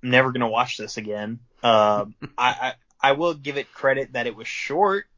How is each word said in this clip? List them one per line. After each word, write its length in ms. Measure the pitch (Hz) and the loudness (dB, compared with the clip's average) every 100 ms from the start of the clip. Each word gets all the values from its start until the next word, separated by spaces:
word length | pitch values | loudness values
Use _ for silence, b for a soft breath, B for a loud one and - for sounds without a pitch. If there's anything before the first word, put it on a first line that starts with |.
I'm 80 | 123 | 4
never 220 | 127 131 | 4 4
gonna 160 | 127 117 | 0 0
watch 300 | 110 120 - | 0 -2 -4
this 180 | 107 - | -10 -10
again. 420 | 107 104 107 120 _ _ | -8 -8 -6 -10 _ _
Uh, 440 | 120 110 104 104 104 - | 4 6 6 2 -2 -10
<laughs> 160 | 139 - | -16 -2
I, 100 | 123 | -2
I, 240 | 123 127 - _ _ 131 | 0 -6 -8 _ _ 2
I 20 | |
will 220 | 139 170 | 2 0
give 240 | 156 139 139 | -4 -6 -8
it 140 | 135 | -8
credit 400 | - 139 135 135 | -2 0 0 -2
that 120 | 127 120 | -4 -6
it 80 | |
was 140 | 107 113 | -6 -12
short 560 | - - 143 202 196 - | -10 -6 0 2 0 -6